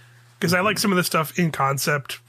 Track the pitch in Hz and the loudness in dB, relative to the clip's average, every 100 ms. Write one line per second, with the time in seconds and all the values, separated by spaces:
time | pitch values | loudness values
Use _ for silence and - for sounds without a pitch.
0 | - - - _ 170 180 202 196 208 180 | -20 -20 -20 _ 0 2 2 0 0 2
1 | 170 165 151 - 170 - 135 139 - 147 | 2 0 -2 0 -2 0 0 0 -2 -2
2 | - - | -4 -14